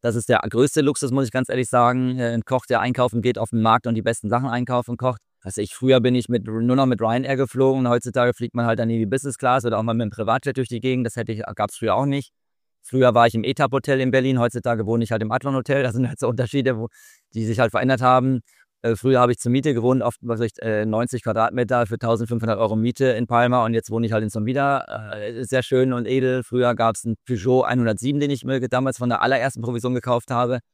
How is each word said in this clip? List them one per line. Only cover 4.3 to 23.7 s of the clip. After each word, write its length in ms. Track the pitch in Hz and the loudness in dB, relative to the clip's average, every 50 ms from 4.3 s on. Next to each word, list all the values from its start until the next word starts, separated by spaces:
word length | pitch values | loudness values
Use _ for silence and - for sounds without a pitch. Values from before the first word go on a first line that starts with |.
| 110 120 131 135 | -2 0 0 -2
einkauft 420 | 117 123 123 113 127 123 120 - | -2 -4 -2 -2 -2 -2 -2 -4
und 80 | 120 - | -8 -4
kocht. 240 | 127 127 120 104 _ _ _ _ | -2 -4 -4 -4 _ _ _ _
Also 220 | _ 95 - - | _ -10 -6 -6
ich, 120 | 107 - - | -6 -6 -6
früher 260 | - 127 131 131 127 | -2 4 4 6 6
bin 140 | 113 123 123 | 6 4 2
ich 140 | 123 110 - | 2 0 0
mit, 160 | 120 113 - | -2 -2 -2
nur 320 | 110 110 113 117 123 127 | -4 -4 0 2 2 4
noch 100 | 135 135 | 4 4
mit 140 | 127 123 98 | 2 2 0
Ryanair 360 | 113 110 117 127 131 131 135 | 0 0 0 -2 -2 -2 0
geflogen 500 | 127 135 120 - 127 131 135 135 135 127 | 0 -2 -2 2 2 4 4 4 2 2
und 20 | 123 | 2
heutzutage 460 | 120 120 - 123 98 127 120 123 120 | 2 0 0 -2 0 2 2 2 0
fliegt 200 | - 120 117 - | -2 -8 -6 -4
man 120 | 123 120 | -2 0
halt 120 | 117 113 117 | 0 0 0
dann 120 | 117 113 | 0 0
irgendwie 160 | 117 113 113 | 0 0 0
Business 320 | 98 127 135 - 143 127 - | 0 -2 -2 -4 -6 -8 -2
Class 260 | - 123 127 131 113 | 0 0 2 2 0
oder 140 | 120 110 104 | 0 -2 0
auch 40 | |
mal 120 | 110 117 113 | -2 -2 -2
mit 100 | 117 117 | -2 -2
dem 60 | 104 | -4
Privatjet 460 | 101 110 107 107 113 131 - 143 131 | -4 -4 -2 -2 -2 0 -2 -4 -4
durch 120 | 135 127 - | -4 -4 -4
die 120 | 123 113 | -6 -4
Gegend. 260 | 113 131 127 127 123 | -2 -2 0 0 -2
Das 100 | 113 - | -4 -4
hätte 160 | 120 113 - | -6 -6 -6
ich, 100 | 113 107 107 - 104 | -6 -8 -8 -10 -4
gab's 220 | - 104 98 - | -4 -4 -4 -4
früher 180 | - 117 107 92 | -4 0 0 0
auch 120 | 113 139 | 2 2
nicht. 260 | 143 139 139 - _ _ _ _ _ _ _ _ _ _ _ | 0 -2 -2 -6 _ _ _ _ _ _ _ _ _ _ _
Früher 320 | _ - - - 127 123 107 | _ -4 2 4 4 6 6
war 120 | 117 117 | 6 4
ich 80 | 117 - | 4 4
im 100 | 117 104 | 0 -2
Etap 280 | 131 139 - 147 123 | -2 0 0 0 0
Hotel 280 | 127 135 - - 139 135 | 0 -2 0 0 0 2
in 100 | 131 127 | 2 2
Berlin, 280 | 123 135 127 135 131 123 | 2 2 2 2 2 2
heutzutage 480 | 117 120 - 120 - 123 117 107 104 | 0 0 -2 -2 -2 -2 -2 -2 0
wohne 180 | 101 117 117 117 | 0 0 0 0
ich 80 | - | 0
halt 100 | 113 101 | -2 -2
im 100 | 110 107 | -2 -2
Adlon 220 | 117 131 117 139 135 | -4 -4 -2 -2 -2
Hotel. 280 | 131 117 - 135 139 | -2 0 0 0 0
Das 120 | 135 123 104 | 0 0 0
sind 140 | 123 131 120 | 0 -2 -2
halt 100 | 139 - | -2 -2
so 100 | 143 117 | -2 -2
Unterschiede, 500 | 117 117 120 104 - 139 123 131 123 110 | 0 0 -2 0 0 0 0 0 -2 -2
wo, 100 | 113 117 _ - - - - _ _ _ | -6 -10 _ -18 -20 -20 -20 _ _ _
die 120 | _ 110 113 | _ -4 -2
sich 140 | 110 113 107 | -2 2 2
halt 120 | 123 113 | 2 2
verändert 320 | - 107 123 127 131 113 | 2 0 0 2 0 2
haben. 380 | 123 127 127 127 127 131 131 120 _ _ _ _ _ _ _ _ - | 4 4 4 4 4 2 -2 -2 _ _ _ _ _ _ _ _ -2
Äh, 120 | 117 113 | -2 -2
früher 240 | - - 131 131 123 | 0 2 2 4 4
habe 100 | 123 123 | 4 4
ich 80 | 120 - | 2 0
zur 140 | - 120 | 0 0
Miete 220 | 123 135 135 156 131 | 0 2 2 0 0
gewohnt, 280 | 117 110 123 131 131 | 2 2 2 2 2
oft, 160 | 107 120 - _ | 0 -2 -4 _
was 180 | - 117 117 107 | -6 -6 -2 -2
weiß 100 | 117 110 _ | -2 -4 _
ich, 60 | - | -6
äh, 220 | - 113 107 107 107 | -4 -2 -2 0 0
neunzig 380 | 110 107 110 120 123 - 120 | 0 0 -2 -2 -2 -4 -6
Quadratmeter 640 | - 117 104 110 110 117 - 123 123 98 131 120 120 | -4 -4 0 0 0 0 0 -2 -2 0 0 0 0
für 140 | 95 117 110 | -2 -4 -4
tausendfünfhundert 580 | - 117 117 104 117 110 120 113 113 113 107 98 | 0 0 0 0 0 -2 -2 -2 0 -2 0 0
Euro 160 | 113 101 110 | 0 0 2
Miete 300 | 110 110 120 120 - 135 | 0 0 0 0 2 2
in 220 | 127 117 110 120 107 | 2 2 0 -2 0
Palma 360 | 120 117 123 120 123 127 113 | 2 2 4 4 2 2 0
und 100 | 113 | 2